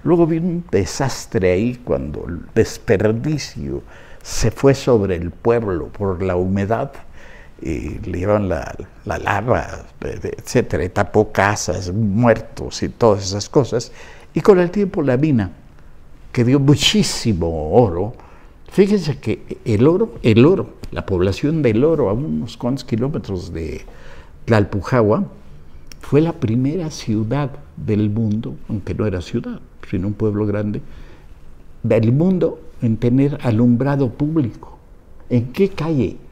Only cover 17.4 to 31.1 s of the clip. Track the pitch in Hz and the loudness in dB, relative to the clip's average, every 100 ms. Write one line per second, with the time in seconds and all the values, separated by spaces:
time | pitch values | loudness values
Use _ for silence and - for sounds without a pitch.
17.4 | 85 82 76 104 113 85 107 - - - | 0 -2 4 4 6 2 -4 -6 -20 -20
18.4 | - - - - 196 208 156 - 113 - | -20 -20 -4 2 4 4 0 -4 -4 -4
19.4 | - - - 104 135 185 220 - 127 110 | -6 -8 -2 4 4 4 0 0 4 8
20.4 | 139 190 110 - - - - 92 95 98 | 6 6 -2 -10 -10 -8 -2 2 2 0
21.4 | 143 160 135 107 147 117 104 110 156 156 | 0 2 2 4 2 2 2 0 -2 -4
22.4 | 131 - 120 135 - 113 131 151 98 92 | -6 -6 -4 -4 -4 -2 -2 -4 -6 -8
23.4 | 85 85 80 - - - - - - - | -6 -8 -8 -10 -14 -18 -18 -18 -20 -14
24.4 | - 110 101 104 - 131 104 120 175 - | 2 4 4 -2 0 2 4 2 -2 -8
25.4 | - - - - - - - 139 165 165 | -20 -18 -18 -18 -18 -16 0 2 2 0
26.4 | 104 117 135 175 156 - - 107 110 139 | 0 0 0 -2 -6 -8 -4 -2 -2 -2
27.4 | 143 - - - - 104 104 104 110 107 | -4 -8 -16 -10 -2 0 0 0 0 -2
28.4 | 127 - - 110 - 87 107 92 - 120 | -4 -10 -8 -6 -6 -2 -2 -2 -4 -6
29.4 | 240 226 - - - 95 95 104 110 101 | -6 -12 -14 -20 -6 -4 -4 -2 -2 0
30.4 | 104 101 104 101 - - - | -2 -2 -4 -6 -10 -16 -18